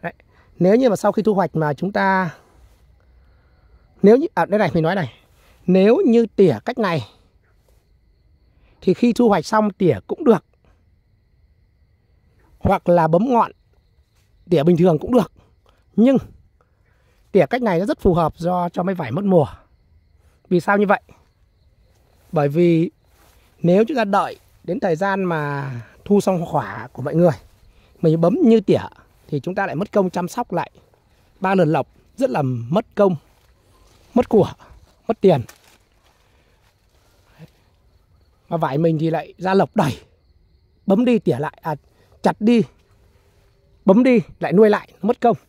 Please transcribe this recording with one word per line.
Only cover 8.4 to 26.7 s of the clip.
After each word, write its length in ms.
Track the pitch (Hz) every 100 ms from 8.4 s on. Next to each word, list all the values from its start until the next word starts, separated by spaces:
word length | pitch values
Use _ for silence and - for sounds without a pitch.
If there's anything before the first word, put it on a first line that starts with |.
| _ _ _ _
thì 120 | -
khi 200 | 175 240
thu 160 | 220 240
hoạch 160 | 196 143
xong 260 | 214 214
tỉa 280 | - 180 107 -
cũng 160 | -
được, 220 | 302 202 _ _ _ _ _ _ _ _ _ _ _ _ _ _ _ _ _ _ _ _ _ _
hoặc 300 | 180 190 -
là 180 | 175 160
bấm 180 | 170 240
ngọn 220 | 240 202 - _ _ _ _ _ _ _ _ -
tỉa 140 | 175
bình 140 | 151 170
thường 220 | 180 151
cũng 140 | -
được. 180 | 247 180 _ _ _ _ _ _ -
Nhưng 220 | 240 269 - - _ _ _ _ _ _ _ _ _
tỉa 140 | 196 139
cách 160 | 254
này 180 | 233 170
nó 60 | 208
rất 140 | 320
phù 140 | 202
hợp 240 | 170 156 -
do, 320 | 170 180 175
cho 140 | 185
mấy 120 | 180 185
vải 160 | 135
mất 140 | 139 202
mùa. 220 | 180 143 - _ _ _ _ _ _ _ _ _
Vì 100 | 180
sao 180 | - 202
như 80 | 202
vậy? 160 | 202 _ _ _ _ _ _ _ _ _ _ _ _ _
Bởi 180 | 160 143
vì 420 | 147 175 165 165 _ _ _ _ _ _ _
nếu 220 | 170 185 220
chúng 100 | 285
ta 60 |
đợi 340 | 214 196 151 - _ _
đến 160 | - 196
thời 160 | 202 160
gian 280 | 196 196
mà 480 | 185 165 147 143 139 120 113 _ -
thu 160 | 202
xong 240 | 196 185 170
quả 360 | 147 -